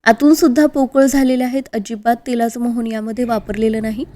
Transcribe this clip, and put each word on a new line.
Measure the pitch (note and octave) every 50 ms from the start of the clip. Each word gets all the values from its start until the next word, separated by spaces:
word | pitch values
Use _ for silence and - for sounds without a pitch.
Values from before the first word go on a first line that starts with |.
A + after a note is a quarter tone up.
| _
आतून | A3 A3+ - C#4+ D4 D#4+
सुद्धा | - F4+ D4+ A#3+ D4+ D4+
पोकळ | D4 - C#4+ C4 B3 - C4+ C4+
झालेल्या | C4+ C#4+ C#4 C4+ B3+ B3+ B3+ B3+
आहेत, | B3 B3 C4+ C4+ - -
अजिबात | A3+ G3+ - A3+ G#3 G#3 A#3 A#3+ A#3 _
तेलाचं | C4 B3 A#3 A#3 A#3 A3 A#3+
मोहन | A#3+ A#3+ A#3 A#3+ A3+
यामध्ये | A3+ A3 A3 A3 A3+ A3 A#3 B3
वापरलेलं | A#3 A#3 G#3+ G#3 - G3+ G#3 A3 A3 A3 A3
नाही. | A3 A3 A3 A3 D#4+ - -